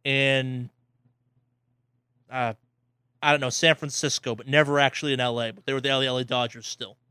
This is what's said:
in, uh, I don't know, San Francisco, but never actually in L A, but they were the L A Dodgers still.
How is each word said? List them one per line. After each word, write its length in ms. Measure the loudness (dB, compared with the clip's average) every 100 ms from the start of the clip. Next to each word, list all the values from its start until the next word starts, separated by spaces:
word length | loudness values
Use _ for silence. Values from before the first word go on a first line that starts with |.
in, 680 | -2 2 2 2 0 -6 -10 _ _ _ _ _ _ _ _ _ _ _ _ _ _ _ _
uh, 260 | -4 -4 -6 _ _ _ _ _ _
I 80 | 2
don't 100 | 2
know, 100 | 0
San 260 | 2 2 2
Francisco, 580 | -2 -4 -2 -2 -4
but 140 | -6 2
never 320 | 4 4 4
actually 320 | 2 2 -2
in 80 | 0
L 200 | 0 -2
A, 120 | -6
but 120 | -6 -6
they 60 |
were 80 | -2
the 100 | 0
L 280 | 0 0 -2
A 60 |
Dodgers 420 | -2 -2 -2 -6 -14
still. 300 | -12 -14 -18 _